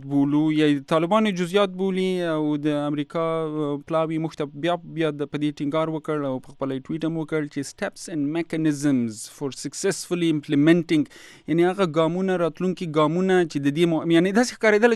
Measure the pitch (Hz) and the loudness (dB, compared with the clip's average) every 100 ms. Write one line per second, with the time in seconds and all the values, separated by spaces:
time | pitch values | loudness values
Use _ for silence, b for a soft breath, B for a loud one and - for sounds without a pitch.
0 | 135 139 143 147 156 151 151 143 - 160 | 0 2 4 2 2 2 2 2 0 0
1 | 170 220 214 180 170 202 196 185 190 185 | 2 2 2 -2 0 2 0 0 -2 0
2 | 185 180 170 156 151 147 151 147 147 147 | 0 -2 -2 -2 0 0 -2 -2 -2 -4
3 | 143 170 165 160 156 151 143 147 - 160 | -4 -4 -2 -2 -4 -4 -4 -4 -2 -2
4 | 160 160 160 - 143 143 165 175 160 156 | 0 -2 -4 -6 -8 -4 -2 -2 -4 -4
5 | 156 147 143 147 147 143 143 160 160 156 | -2 -2 -6 -4 -4 -2 -2 -2 -2 -4
6 | 156 151 139 131 - - 135 131 - 160 | -4 -4 -2 -6 -8 -8 -6 -6 -6 -4
7 | 160 160 151 156 147 139 135 - 202 - | -4 -4 -4 -4 -4 -6 -8 -8 -10 -10
8 | - 160 143 165 165 160 160 143 147 131 | -8 -4 -2 -2 -4 0 0 2 2 2
9 | 117 107 - - 143 - 143 - 196 - | 0 -6 -14 -10 -10 -8 -10 -4 -2 -2
10 | - 175 165 151 151 143 156 170 160 156 | -4 0 0 0 0 4 6 4 4 0
11 | 127 B B B - 165 180 196 180 156 | 0 B B B -2 2 2 2 0 2
12 | 160 180 190 180 165 - 185 170 170 151 | 0 0 -2 0 -2 -2 -4 -2 -2 2
13 | 151 175 190 185 165 147 139 151 170 156 | 2 2 2 2 2 0 0 2 2 2
14 | 165 165 185 202 247 - 220 208 240 | 2 4 4 2 2 2 2 4 2